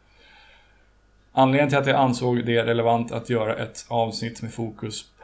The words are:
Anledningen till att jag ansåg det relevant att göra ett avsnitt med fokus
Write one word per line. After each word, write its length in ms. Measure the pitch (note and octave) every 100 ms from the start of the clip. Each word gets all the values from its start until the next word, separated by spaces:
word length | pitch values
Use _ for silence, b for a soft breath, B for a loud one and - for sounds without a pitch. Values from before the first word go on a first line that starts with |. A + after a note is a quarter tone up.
| b b b b b b b b b b _ _ _
Anledningen 360 | - C3 C3+ D3
till 100 | C#3+
att 80 | C3+
jag 100 | C3
ansåg 500 | C3 A#2+ B2 A#2+ A#2
det 180 | A#2
relevant 480 | A2+ A#2 A#2 A#2 A#2
att 180 | A#2 A#2
göra 260 | A#2+ G#2+ A2
ett 300 | A#2+ - -
avsnitt 540 | A#2+ A2+ G#2 A#2 A2+
med 100 | A2+
fokus 520 | - A2+ G#2 A2 - - _